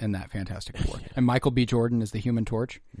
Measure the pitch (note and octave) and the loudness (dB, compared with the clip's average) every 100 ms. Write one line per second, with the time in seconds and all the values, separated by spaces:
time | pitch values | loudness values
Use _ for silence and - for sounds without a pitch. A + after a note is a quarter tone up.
0 | A2 G2 - G#2+ F#2+ F#2 - - - - | -4 -4 -4 -8 -6 -8 -8 -2 -2 -2
1 | - - B2 B2+ C#3+ B2+ A#2+ A#2+ A#2 A#2+ | -6 2 4 4 4 4 4 4 2 2
2 | G#2+ A#2+ A#2 A#2 G#2+ A2+ B2+ - - - | 0 -2 0 0 0 -2 -4 -8 -16 -6